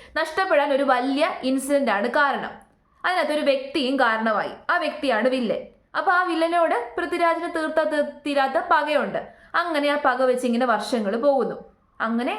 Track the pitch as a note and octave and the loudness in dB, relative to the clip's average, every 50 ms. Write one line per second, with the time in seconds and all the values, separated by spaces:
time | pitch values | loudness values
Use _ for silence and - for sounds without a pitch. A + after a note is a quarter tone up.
0 | - - - D4+ D#4+ D#4+ - - F#4+ F#4+ E4+ C#4+ C#4+ D4 C#4 C4+ C#4+ C4 C4 B3 | -16 -8 -4 -4 -4 -2 0 -2 0 2 4 2 4 4 2 2 2 2 2 2
1 | B3 C4+ C4+ C#4 D4+ F4+ - - - B3+ C4 C4+ C4 C4+ C#4+ C#4+ C4+ A#3 G3+ G3 | 0 0 0 0 0 -2 -2 -2 -2 -2 -2 -2 0 0 0 2 2 2 0 0
2 | G#3 A#3+ A#3+ D4+ C#4+ C#4 B3+ G#3+ G3 - - - - _ _ _ _ _ _ _ | 0 0 2 2 2 2 0 -2 -6 -8 -12 -14 -20 _ _ _ _ _ _ _
3 | - E4 F#4 F4+ D#4 D4 D4+ D4+ D4 C#4 C4+ C4 C4 C4+ - E4+ C4+ B3 C#4 C4 | -4 -2 0 0 0 0 0 0 2 2 2 0 0 -4 -4 -2 -2 0 0 2
4 | C4 A#3 A3 A3 A3 A3+ G#3+ G3 D#3+ C#3 - - - - D#4 F4 E4 C#4+ - - | 2 2 2 0 0 0 0 0 -2 -4 -8 -8 -4 -2 -2 0 0 -2 -4 -2
5 | - C#4 A#3+ G#3+ A3 B3+ B3+ C4 A#3+ G#3 E3+ - - - - _ _ _ - - | 0 0 2 2 2 2 0 0 0 0 -2 -4 -6 -10 -16 _ _ _ -6 -2
6 | D#4 E4+ F4+ F4 F4+ F4 E4 D#4+ D#4+ E4+ E4+ F4 E4+ D#4 - A#4 A#4+ - - - | 0 2 2 2 2 2 0 0 0 2 2 2 2 2 2 0 -4 -4 -6 -6
7 | E4 D4 F4 F4 E4+ E4 E4 E4 D#4+ F4 F4 E4 D#4 D#4 D#4 D#4+ D#4 D4+ D#4 D4 | -6 -4 -2 0 2 2 0 0 -2 -6 -4 -4 -4 -2 0 0 0 0 0 0
8 | C#4+ - - - - D4+ C#4+ C#4 C4+ C4+ C4+ E4 - - F4 D#4 D4 D4+ D4+ C#4 | -2 -2 -4 -8 -6 -2 0 0 0 0 0 -2 0 2 2 2 2 2 0 0
9 | A#3 G3+ - - - - - - - - - D#4+ E4+ F4 D#4+ D4 C#4+ D4 C#4+ C#4+ | 0 -2 -4 -6 -8 -10 -14 -20 -12 -6 -2 -2 -2 0 0 0 0 0 0 2
10 | C#4+ C#4 B3 B3 C4 B3+ B3 A#3+ B3 B3 A#3 A#3 C4 B3 A3+ G3+ - - - A#3 | 2 2 2 2 2 2 2 2 0 -2 0 0 0 2 0 0 -2 -2 -2 -2
11 | G#3+ G3 G#3 A#3 C#4 C#4+ C#4 C4+ A3+ - - - - - _ _ _ _ _ - | -2 -2 -2 0 2 2 2 2 2 -2 -4 -8 -12 -18 _ _ _ _ _ -6
12 | - A3 A3+ A#3 B3 D4 G4 | -4 -2 -2 -2 -2 -2 -4